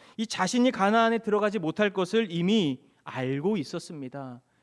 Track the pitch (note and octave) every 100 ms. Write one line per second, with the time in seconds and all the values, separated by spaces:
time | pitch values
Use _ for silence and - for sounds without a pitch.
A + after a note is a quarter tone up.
0 | - - A3 - F#3 B3 B3+ G#3 G3 A3+
1 | A3+ A3+ A3 G#3 G#3 G#3 D#3 F#3 G#3 F#3+
2 | F3 A3+ G#3 E3 F3+ A3 D#3 B2+ _ _
3 | - C3 C3 C#3 F3+ G#3+ B2+ E3+ - D#3
4 | B2+ C#3 C3 B2 _ _